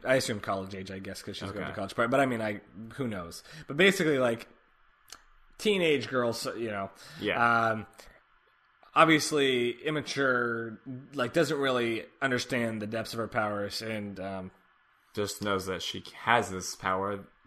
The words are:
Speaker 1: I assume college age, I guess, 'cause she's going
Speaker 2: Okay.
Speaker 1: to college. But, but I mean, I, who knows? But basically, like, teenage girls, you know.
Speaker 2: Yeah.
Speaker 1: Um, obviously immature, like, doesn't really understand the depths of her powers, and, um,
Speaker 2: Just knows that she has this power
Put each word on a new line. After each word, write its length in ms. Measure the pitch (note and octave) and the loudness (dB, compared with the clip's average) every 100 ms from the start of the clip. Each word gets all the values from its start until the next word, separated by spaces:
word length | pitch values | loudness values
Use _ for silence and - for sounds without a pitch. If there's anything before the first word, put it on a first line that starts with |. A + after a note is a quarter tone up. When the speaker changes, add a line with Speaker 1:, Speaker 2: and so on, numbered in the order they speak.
| - | 2
Speaker 1:
I 100 | C3 | 2
assume 240 | A#2 G#2+ | 2 -4
college 340 | - G2 F#2+ | -2 -4 -4
age, 160 | G2 F#2+ | -10 -10
I 80 | F#2+ | -10
guess, 220 | F#2+ F#2 | -10 -12
'cause 160 | - G2 | -10 -10
she's 140 | G2 | -8
going 120 | G2+ | -6
Speaker 2:
Okay. 80 | D#2 | -6
Speaker 1:
to 40 | G#2 | -6
college. 200 | G2 - | -6 0
But, 140 | A#2+ | 2
but 100 | C3+ | 4
I 60 | C3+ | 4
mean, 160 | A#2 | 2
I, 200 | A2 G#2 - F2+ A2+ - | -2 -4 -10 -16 -14 -6
who 120 | B2+ | -6
knows? 360 | G2+ E2+ - - D#3+ - | -6 -10 -14 -16 -16 -6
But 100 | C#3 | 4
basically, 400 | G3 F#3+ D#3+ C#3 | 6 6 4 4
like, 300 | B2 A#2 - - _ _ _ _ - - _ - _ - | 4 0 -6 -20 _ _ _ _ -20 -20 _ -20 _ -4
teenage 480 | G#3+ G3 E3+ C#3 A2+ | 0 4 4 4 2
girls, 400 | B2+ A#2+ A2+ C3+ G2+ | 0 0 0 -4 -6
you 140 | A2+ | -4
know. 180 | G2+ G2 - - - | -4 -6 -10 -18 -6
Speaker 2:
Yeah. 480 | G2+ F#2 A#2 A#2 A2+ | 0 4 6 6 4
Speaker 1:
Um, 140 | A2 G#2 - - - _ _ _ _ _ _ - C#3 | 0 -4 -16 -20 -20 _ _ _ _ _ _ 0 6
obviously 760 | D#3+ D#3 - D3+ C3+ B2+ A#2+ A2+ D3+ | 8 6 4 2 2 2 0 -2 -2
immature, 960 | D3+ C3 C#3 C#3 B2 A#2+ A#2 A2+ G#2+ - B2+ - | -2 -2 0 2 2 0 -2 -6 -10 -12 -12 -10
like, 200 | C#3 A#2+ | -4 0
doesn't 240 | E3 D3 D3+ | 2 2 2
really 480 | C3+ B2+ A#2 A2+ - - | 2 2 2 -2 -6 -4
understand 600 | C3+ B2 - B2+ A#2 A2 | 0 0 0 -2 -2 -2
the 60 | G#2 | -4
depths 260 | A2+ A2 | -6 -6
of 60 | A2+ | -6
her 80 | G#2+ | -4
powers, 540 | B2 G#2+ G#2 G2+ - | -2 -2 -2 -4 -6
and, 380 | A2+ A2 G2+ F#2+ | -6 -6 -6 -8
um, 320 | F#2+ F#2+ F#2 - _ _ _ _ _ | -8 -8 -10 -14 _ _ _ _ _
Speaker 2:
Just 280 | - G#2 - | -4 -4 -4
knows 220 | G#2 G2 F#2 | -2 -2 -2
that 140 | F2+ | -4
she 220 | - A2 - - | -4 -8 -10 -4
has 260 | - A#2+ G2 | 4 4 4
this 260 | F#2 F2 - | -4 -6 -4
power 500 | F#2+ F#2+ G2 G2+ F#2+ _ | -2 0 -2 -4 -10 _